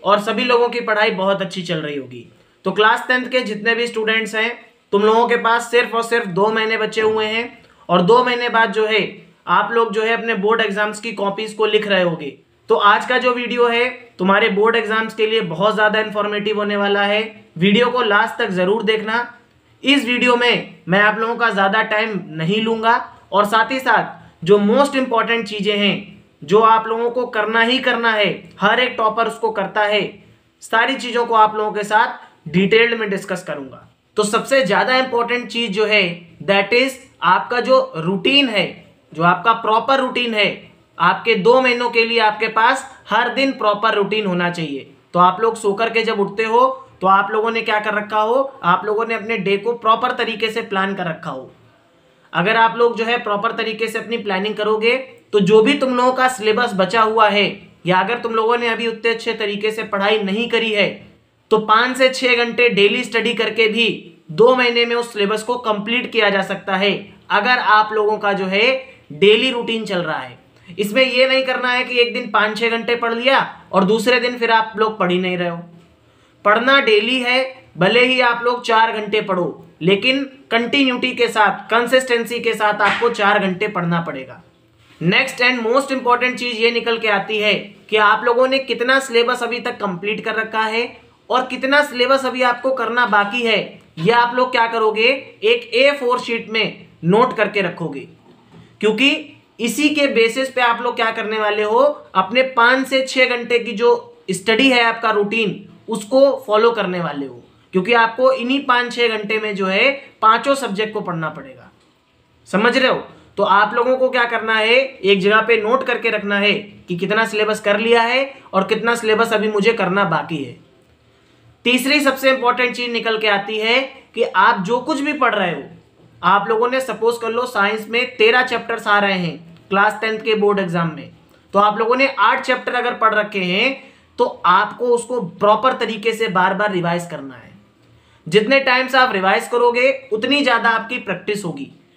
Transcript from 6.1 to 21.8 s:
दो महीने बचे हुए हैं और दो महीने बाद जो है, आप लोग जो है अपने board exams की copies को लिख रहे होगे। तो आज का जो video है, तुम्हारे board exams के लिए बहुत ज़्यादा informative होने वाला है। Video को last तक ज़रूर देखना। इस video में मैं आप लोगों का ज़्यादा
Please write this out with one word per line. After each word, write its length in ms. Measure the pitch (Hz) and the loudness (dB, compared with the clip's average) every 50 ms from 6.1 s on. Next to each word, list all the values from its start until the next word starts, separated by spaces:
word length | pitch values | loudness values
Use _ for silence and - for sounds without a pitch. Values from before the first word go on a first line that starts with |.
| 233 233 233 | -2 -2 -2
दो 220 | 196 170 180 202 | -2 0 0 0
महीने 300 | 220 220 226 220 220 226 | 2 0 0 -2 -2 -2
बचे 240 | 214 214 214 - 220 | -2 -4 -4 -2 0
हुए 240 | 220 220 220 220 214 | 0 0 0 0 -2
हैं 380 | 214 220 226 240 240 - - _ _ _ _ _ - | -2 -4 -6 -6 -8 -12 -20 _ _ _ _ _ 0
और 120 | 175 180 | 2 2
दो 220 | 175 180 226 247 254 | 4 6 4 4 4
महीने 260 | 247 240 240 240 240 | 2 -2 -2 -2 0
बाद 220 | 220 226 226 214 | 2 2 2 2
जो 140 | 196 220 214 | 0 -2 0
है, 420 | 214 220 208 175 - - - - _ _ _ _ | 2 0 0 0 -2 -8 -18 -20 _ _ _ _
आप 240 | - 175 196 - - | 0 2 2 2 2
लोग 220 | 233 233 226 220 196 | 0 0 0 0 -2
जो 100 | 220 220 | -2 0
है 100 | 226 233 | 0 -2
अपने 220 | 226 220 226 226 | -2 -2 -4 -4
board 260 | 196 190 208 226 226 | 0 0 0 0 0
exams 380 | 220 208 196 208 208 214 208 - | 0 -2 -2 -2 -4 -4 -4 -8
की 120 | - 233 | -10 -10
copies 420 | 202 196 196 196 196 214 220 214 208 | -6 -4 -4 -4 -4 -6 -8 -10 -2
को 120 | - 214 | -2 0
लिख 220 | 214 208 214 208 | 0 2 0 0
रहे 160 | 202 196 185 180 | 0 0 0 0
होगे। 340 | 175 160 - 151 135 - _ _ _ _ _ _ - | 0 -2 -4 -10 -14 -14 _ _ _ _ _ _ 0
तो 60 | - | 0
आज 300 | 208 202 202 214 226 220 | 4 4 4 4 4 0
का 120 | - 247 | -2 -2
जो 160 | 247 240 254 240 | 0 0 0 -2
video 340 | 247 240 233 240 240 240 | -2 -4 -4 0 0 2
है, 220 | 240 233 233 247 254 | 2 2 0 -2 -2
तुम्हारे 600 | 247 - - - _ - 185 190 196 208 226 220 | -4 -10 -20 -20 _ -4 0 2 2 4 2 2
board 260 | 190 202 214 226 220 | 2 2 2 2 2
exams 380 | 233 214 208 220 220 220 220 - | 0 -2 0 -2 -2 -2 -4 -2
के 140 | - 214 | -2 0
लिए 140 | 214 220 226 | 0 0 -2
बहुत 320 | 196 165 160 160 196 214 208 | -2 -4 -4 0 0 0 2
ज़्यादा 260 | 202 214 214 208 220 | 2 2 2 2 0
informative 580 | 214 208 202 214 202 208 208 208 202 214 208 | -2 -2 -4 -4 -4 -2 -4 -4 -2 -2 -2
होने 200 | 202 208 202 208 | -2 -2 -2 -2
वाला 260 | 202 202 202 202 202 202 | -2 0 0 2 0 2
है। 420 | 202 208 214 220 220 - - - _ _ | 0 0 -2 -2 -6 -10 -20 -20 _ _
Video 320 | 160 175 202 208 233 247 240 | 0 2 4 4 4 2 2
को 120 | 240 247 | 0 -2
last 360 | 240 214 202 208 226 220 - - | 0 2 2 2 2 0 -2 -4
तक 100 | 233 208 | -4 -2
ज़रूर 340 | 185 180 180 185 208 226 202 | 0 -2 0 0 0 0 0
देखना। 540 | 208 220 214 202 220 220 240 240 - - - _ _ _ _ _ _ _ _ - | 0 -2 -2 -2 -4 -4 -4 -4 -6 -14 -20 _ _ _ _ _ _ _ _ 0
इस 220 | 262 285 269 220 | 0 2 2 2
video 300 | 240 247 240 240 247 240 | 0 0 2 2 2 2
में 400 | 240 240 240 214 170 - - - - _ 165 | 4 2 2 2 0 -4 -10 -18 -16 _ 0
मैं 100 | 180 202 | 2 4
आप 200 | 208 214 208 220 | 4 2 2 0
लोगों 160 | 226 226 233 | -4 -4 -2
का 140 | - 233 226 | -2 -2 0
ज़्यादा 320 | 196 196 196 196 202 220 | 0 0 0 2 2 0